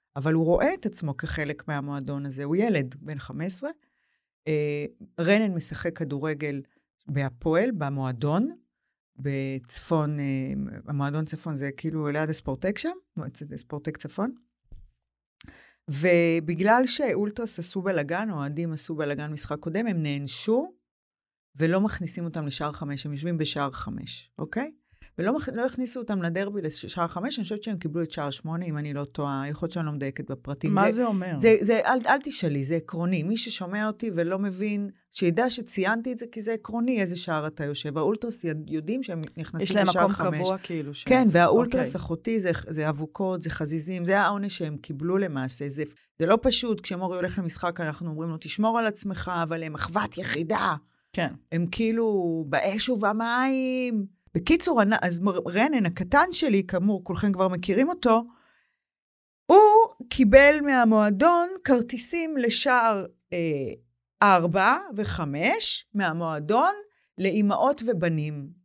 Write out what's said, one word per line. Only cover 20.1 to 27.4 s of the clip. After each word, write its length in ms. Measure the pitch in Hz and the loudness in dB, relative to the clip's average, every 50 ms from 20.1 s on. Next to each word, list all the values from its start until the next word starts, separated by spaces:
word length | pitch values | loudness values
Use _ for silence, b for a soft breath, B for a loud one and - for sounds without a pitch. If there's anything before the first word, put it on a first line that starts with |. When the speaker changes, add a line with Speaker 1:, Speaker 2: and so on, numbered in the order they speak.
| 143 143 143 131 - - - 214 220 254 320 370 - _ _ _ _ _ _ _ _ _ _ _ _ _ _ _ _ | -4 -4 -6 -6 -8 -4 0 0 2 0 0 -2 -10 _ _ _ _ _ _ _ _ _ _ _ _ _ _ _ _
Speaker 1:
ולא 240 | 139 160 165 175 190 | -2 0 2 2 2
מכניסים 440 | 202 214 - - 180 147 - 180 170 | 2 0 -2 -4 -6 -8 -6 -6 -8
אותם 220 | 170 156 170 151 | -6 -6 -6 -6
לשער 260 | 143 135 - 151 151 | -6 -4 -4 -6 -6
חמש, 340 | 147 - 160 143 143 135 - | -6 -6 -8 -8 -6 -6 -6
הם 60 | 151 | -8
יושבים 260 | 147 139 156 175 175 160 | -8 -6 -4 -4 -2 -2
בשער 320 | 156 147 - 147 143 135 | -2 -2 -2 -2 -4 -4
חמש, 600 | 135 - - 107 92 - - - - - - _ _ - | -4 -8 -8 -8 -8 -8 -10 -12 -14 -16 -18 _ _ -10
אוקיי? 340 | 143 147 - 220 269 320 311 b b b b b b b b - | -10 -6 -4 -6 -6 -6 -10 b b b b b b b b -4
ולא 180 | 170 202 262 | -2 0 0
מכ-, 120 | 311 - 254 254 | -2 -4 -6 -4
לא 120 | 226 240 | -2 -2
הכניסו 340 | 254 247 247 254 247 - 262 | -2 -2 -4 -6 -6 -6 -8
אותם 220 | 233 240 208 190 | -6 -4 -2 -2
לדרבי 400 | 175 170 165 190 202 202 202 202 | -2 -2 -2 -2 -4 -4 -4 -4
לשער 460 | 165 156 151 - - - - 180 170 165 | -6 -6 -6 -8 -10 -8 -4 -4 -4 -2
חמש, 300 | - 180 196 277 269 | -2 -4 -4 -4 -4
אני 40 | 247 | -6